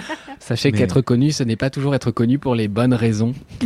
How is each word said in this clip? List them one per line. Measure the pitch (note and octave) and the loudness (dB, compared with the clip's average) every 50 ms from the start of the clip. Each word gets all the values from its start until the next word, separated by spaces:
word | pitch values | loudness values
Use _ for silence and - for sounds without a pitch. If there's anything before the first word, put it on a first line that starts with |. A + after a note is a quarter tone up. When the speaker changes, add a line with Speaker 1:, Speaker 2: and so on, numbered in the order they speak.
| - - D#4 - - C#4 C#4 - | -6 -8 -12 -12 -12 -14 -16 -12
Speaker 1:
Sachez | - - A#2+ - - C#3+ | -6 -6 -2 0 0 2
Speaker 2:
Mais | A2 G#2 | 2 2
Speaker 1:
qu'être | - F2+ F2+ C3+ | 2 2 2 2
connu, | A#2+ - B2 A#2+ C#3 D3+ | 2 2 2 2 2 2
ce | C#3+ - | 0 0
n'est | B2+ A2+ A2 | -2 -2 -2
pas | - C3+ C3+ | -2 -2 -4
toujours | - C#3+ C3+ C#3+ C#3 | -2 -2 -2 0 0
être | B2+ - A#2+ | 0 0 -2
connu | - - A#2 A#2+ C3+ C#3+ | 0 0 2 2 0 0
pour | - C3+ A#2+ | 0 0 0
les | A2+ G#2+ G#2 | 0 0 0
bonnes | G2 A2+ B2 B2+ B2 | 0 2 2 2 2
raisons. | A2 A#2 A2+ G#2+ G#2 A2+ A#2+ C3+ - - - - - B3 | 2 2 2 2 2 0 -2 -2 -6 -12 -14 -8 -4 -4